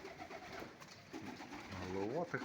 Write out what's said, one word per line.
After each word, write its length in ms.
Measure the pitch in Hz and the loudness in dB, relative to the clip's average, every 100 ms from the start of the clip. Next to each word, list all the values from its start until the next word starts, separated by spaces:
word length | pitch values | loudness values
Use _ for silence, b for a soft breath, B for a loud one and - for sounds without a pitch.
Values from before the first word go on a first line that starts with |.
| - - - - - - - - - - - - 101 85 - - - 92 92 | -6 -6 -6 -4 -4 -4 -4 -6 -12 -12 -8 -4 -4 -4 -4 -6 -4 0 2
Головатих 460 | 95 101 143 175 - | 4 6 6 6 4